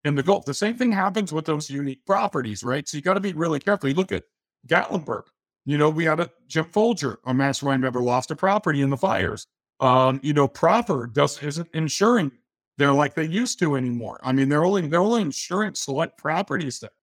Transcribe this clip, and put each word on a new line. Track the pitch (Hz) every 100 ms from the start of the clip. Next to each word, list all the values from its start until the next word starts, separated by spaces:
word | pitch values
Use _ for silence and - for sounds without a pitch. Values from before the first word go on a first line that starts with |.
in | 147 143
the |
Gulf. | 139 202 -
The |
same | 135 208 233
thing | 247
happens | 196 190 190 196
with | 156 156
those | 151 151
unique | 139 143 131 -
properties, | 196 - 143 117 101
right? | 123 135 -
So | 151
you |
gotta | 160 190
be | 196
really | 156 165 147
careful. | - 202 135
You | 143
look | 190
at | 87 - _ _ _ 127
Gatlinburg. | 170 - 196 143 107 - _ _ _ -
You | 147
know, | 151
we | 156 165
had | 156
a, | 147 _ -
Jim | 156 156
Folger, | - 226 226 135 104 127
a |
mastermind | 131 139 131 143 135
member, | 131 123
lost | 123 123 -
a | 151
property | 185 208 185 147
in | 139
the | 139
fires. | 139 104 90 104 - _ _ -
Um, | 131 131 131 135
you | 147
know, | 147 139
Proper | - 165 214 233 151 117
does, | 113 143 -
isn't | 147 147 165
insuring | 160 156 - 208 240 147 - _ _ _ -
there | 143
like | 139 143
they | - 160
used | 185 240 -
to | 165 139
anymore. | 127 120 113 -
I | 127
mean, | 131 135
they're | 147 175
only, | 196 156
they're | 165
only | 202 233
insuring | 175 - - 185 214 -
select | - 139 165 _
properties | 143 165 202 135 131 -
there. | 110 _